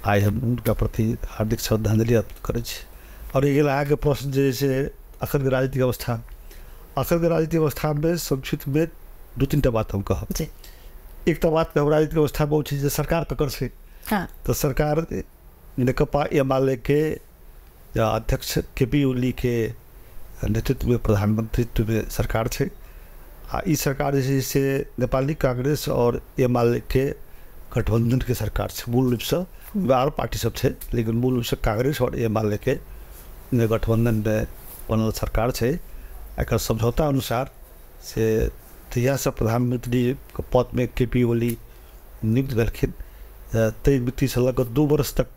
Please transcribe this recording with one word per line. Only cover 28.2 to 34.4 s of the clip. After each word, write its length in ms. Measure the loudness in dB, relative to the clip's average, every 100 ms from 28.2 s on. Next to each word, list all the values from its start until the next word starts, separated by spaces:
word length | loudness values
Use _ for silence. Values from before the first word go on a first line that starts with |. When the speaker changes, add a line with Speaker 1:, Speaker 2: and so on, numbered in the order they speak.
| 0
Speaker 1:
सरकार 360 | -2 -2 -2 -4
छै। 220 | -6 -2
मूल 200 | 2 2
रूप 80 | 0
से 160 | 0
Speaker 2:
हम्म। 520 | -2 -2 -12 -8 -2 2
Speaker 1:
वएह 100 | 4
आर 120 | 2
पार्टी 280 | 0 -4 -2
सब 160 | -2
छै, 180 | 0 -2 -2 -4
लेकिन 220 | -2 0
मूल 180 | 2 2
रूप 100 | 0
से 120 | 0
कांग्रेस 460 | 0 0 2 0 0
और 180 | -2 0
एमाले 380 | 0 2 0 0
के 220 | -2 -2 -6 -16 -16 -18 -18 -18 -2 2 4
गठबंधन 560 | 2 2 4 4 2 0
में 200 | 0